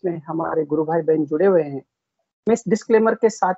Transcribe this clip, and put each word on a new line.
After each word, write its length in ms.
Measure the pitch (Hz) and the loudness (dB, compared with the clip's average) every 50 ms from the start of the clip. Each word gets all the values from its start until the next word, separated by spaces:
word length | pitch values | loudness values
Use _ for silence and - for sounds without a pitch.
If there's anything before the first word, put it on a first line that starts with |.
| - | -6
में 120 | 180 170 165 | -6 -6 -6
हमारे 480 | 143 170 160 160 160 160 165 160 151 | -8 -8 -8 -6 -6 -4 -4 -4 -4
गुरु 200 | 143 151 156 156 | -2 -2 -2 -2
भाई 160 | 156 165 - | 0 -2 -2
बहन 240 | 156 156 160 156 151 | 0 0 0 0 0
जुड़े 200 | 143 156 151 185 | -2 0 2 2
हुए 180 | 196 190 170 151 | 4 4 4 2
हैं। 180 | 147 139 135 - _ _ _ _ _ _ _ _ _ _ _ _ 214 | 0 -4 -10 -12 _ _ _ _ _ _ _ _ _ _ _ _ -2
मैं 60 | 233 | -2
इस 100 | - - 175 | 0 0 0
disclaimer 480 | 208 214 - - 226 220 220 226 233 | -2 -2 0 2 2 2 4 2 0
के 140 | - - 220 | 2 0 0
साथ 240 | - - - 180 185 | 0 0 -2 -2 -2